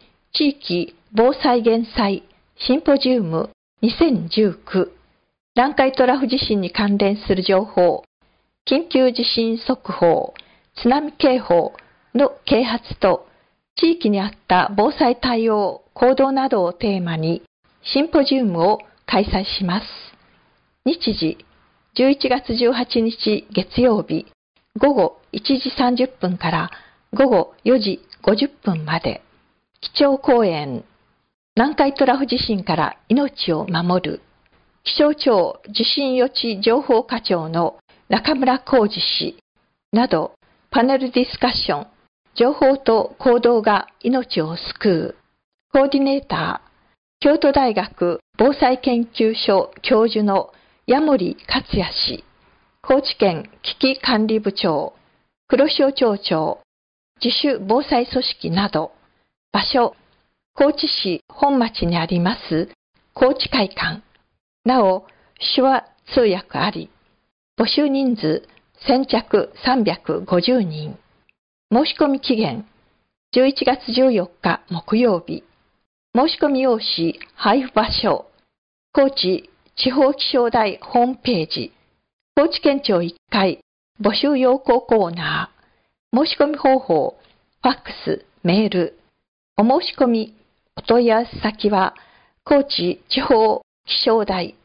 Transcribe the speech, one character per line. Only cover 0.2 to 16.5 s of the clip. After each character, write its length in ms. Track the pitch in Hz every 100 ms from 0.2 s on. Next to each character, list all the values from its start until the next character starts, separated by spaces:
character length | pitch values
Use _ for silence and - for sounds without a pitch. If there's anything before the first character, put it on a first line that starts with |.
| _
地 160 | - 294
域 460 | 277 - 175 165 - _
防 200 | 214 240
災 280 | 285 285 247
減 240 | 226 226 226
災 380 | - 202 196 - _ _ _
シ 200 | - 269
ン 40 |
ポ 160 | - 277
ジ 140 | 254
ウ 120 | 254
ム 280 | 170 160 - - _ _
二 100 | 226
千 360 | - 320 214 165
十 280 | - 208 - -
九、 260 | 185 - - _ _ _ _ _ -
南 200 | 269 -
海 160 | 262
ト 160 | 262 254
ラ 100 | 269
フ 100 | 254
地 120 | 262
震 220 | - 208
に 100 | 175
関 260 | - 202 202
連 200 | 196 208
す 180 | - 190
る 80 |
情 200 | 180 190
報、 400 | 190 - 175 - - _ _ _ _ _ -
緊 200 | 277 330
急 240 | 262 254
地 120 | 247
震 360 | 240 - 226 226
速 320 | - 254 -
報、 420 | - 170 156 - - _ _ _ -
津 60 | 240
波 240 | 277 302
警 260 | - 285 254
報 360 | - 175 - - _ _ _ 240
の 160 | 277 - -
啓 180 | 240
発 360 | 247 226 - -
と、 280 | 190 - - _ _ _ _ -
地 160 | 330
域 180 | 339 214
に 100 | 202
あ 80 | 208
っ 40 | - -
た 240 | 240 - 202
防 160 | 233 -
災 180 | 233 -
対 300 | 254 233 226
応、 340 | 208 190 - _
行 220 | - 247 262
動 160 | 269
な 180 | 269
ど 140 | 262